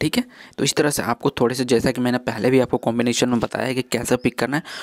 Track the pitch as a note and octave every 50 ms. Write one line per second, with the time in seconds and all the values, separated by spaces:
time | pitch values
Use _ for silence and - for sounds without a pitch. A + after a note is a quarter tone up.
0 | D3 D#3 - B3 B3 - - - - - - - C3+ C#3 - - D3 D3 - -
1 | C3 A#2 A#2 - - C#3 - - B2+ A#2 B2+ B2+ B2+ B2 B2 A2+ - C3+ A#2+ B2
2 | B2 B2 B2 B2 B2 A#2+ A2 A2 G2+ B2 C3 C3 B2 - - A#2+ - A#2+ A#2 A#2+
3 | A#2+ B2 A2+ - C3 B2 A#2+ A#2 B2+ - - G#2+ A2 C3 B2 B2+ - - - -
4 | B2 - B2+ B2+ - B2 - - B2 A#2+ C#3+ D#3 - - - -